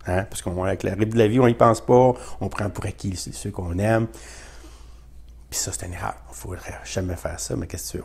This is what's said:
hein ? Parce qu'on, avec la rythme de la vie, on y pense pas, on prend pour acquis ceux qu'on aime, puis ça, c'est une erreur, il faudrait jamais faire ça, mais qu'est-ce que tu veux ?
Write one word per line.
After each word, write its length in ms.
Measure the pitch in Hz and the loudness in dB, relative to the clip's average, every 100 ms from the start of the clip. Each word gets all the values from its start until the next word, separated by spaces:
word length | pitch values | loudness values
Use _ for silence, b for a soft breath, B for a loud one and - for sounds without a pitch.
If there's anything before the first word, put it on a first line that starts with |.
| - | -2
hein ? 180 | 92 | -2
Parce 160 | 101 - | -2 -6
qu'on, 240 | 95 90 | -4 -2
avec 180 | 95 98 | 0 0
la 120 | 95 | -2
rythme 180 | 95 110 | 0 2
de 60 | 113 | 4
la 100 | 107 | 6
vie, 100 | 123 | 8
on 80 | 120 | 6
y 80 | |
pense 300 | 117 117 110 | 8 6 4
pas, 300 | - 123 127 123 B B | 6 6 6 4 B B
on 80 | 98 | -4
prend 220 | - 101 | -4 -6
pour 160 | - 101 | -4 -8
acquis 300 | - 101 90 | -6 -6 -6
ceux 340 | - - 101 | -8 -8 -8
qu'on 280 | 95 87 90 | -6 -4 0
aime, 280 | 107 113 113 B B B B B B B B B B - - - - | 2 2 0 B B B B B B B B B B -20 -18 -18 -10
puis 80 | - | -6
ça, 140 | 101 | -6
c'est 140 | - 90 | -6 -8
une 60 | |
erreur, 240 | 87 98 - - | -6 -6 -8 -12
il 40 | |
faudrait 460 | - 110 90 - - | -14 -10 -10 -10 -12
jamais 320 | - 95 90 90 | -6 -4 -2 -4
faire 220 | 82 82 | -6 -6
ça, 160 | - | -4
mais 120 | - 95 | -4 -4
qu'est-ce 260 | 92 - | -8 -8
que 60 | |
tu 0 | |
veux ? 60 | - | -8